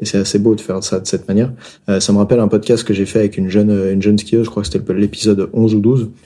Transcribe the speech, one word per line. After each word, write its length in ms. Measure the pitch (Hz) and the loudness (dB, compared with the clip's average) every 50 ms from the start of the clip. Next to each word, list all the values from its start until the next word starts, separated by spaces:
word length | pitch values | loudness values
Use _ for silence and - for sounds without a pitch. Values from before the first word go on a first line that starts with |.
Et 40 | - | -8
c'est 120 | - - 101 | -4 -2 -2
assez 220 | 98 - - 104 | -2 0 0 2
beau 160 | 101 113 107 | 2 2 2
de 60 | 104 | 2
faire 220 | - - 92 95 95 | -2 -6 -6 -6 -4
ça 160 | - - 92 | -4 -4 -4
de 80 | 92 - | -4 -4
cette 200 | - 90 - - | -6 -6 -4 -2
manière. 260 | 98 104 120 135 127 - - - - - _ - | 0 0 0 0 -4 -10 -16 -20 -20 -16 _ -2
Euh, 100 | 98 95 | -2 -2
ça 120 | 92 - | 2 2
me 60 | 101 101 | 2 2
rappelle 220 | 101 95 127 120 | 4 4 2 2
un 80 | 110 101 | 2 2
podcast 360 | 110 104 104 - 120 113 - | 2 0 2 2 0 0 2
que 100 | - 104 | -2 -2
j'ai 120 | 95 98 | -2 -2
fait 140 | 98 - - | -2 0 0
avec 180 | 107 101 - - | 0 0 0 -2
une 120 | 95 92 | -4 0
jeune, 200 | 90 104 104 107 | 0 2 2 2
une 320 | 104 98 95 95 98 98 | 2 2 0 0 0 0
jeune 160 | 95 104 104 104 | 2 2 2 2
skieuse, 280 | - - - 117 117 | 0 0 0 0 0
je 40 | 110 | 0
crois 140 | - 104 104 | -2 -6 -6
que 60 | - | -4
c'était 240 | - - - - 95 | -4 -6 -4 -2 -2
l'épisode 560 | 95 104 101 - - - 107 104 98 95 - - | 0 0 -2 -2 -2 0 0 2 2 0 -4 0
onze 220 | 120 113 110 110 | 0 2 2 2
ou 40 | 104 | 2
douze, 300 | 101 113 131 131 113 107 - - _ | 2 2 2 2 -2 -4 -8 -16 _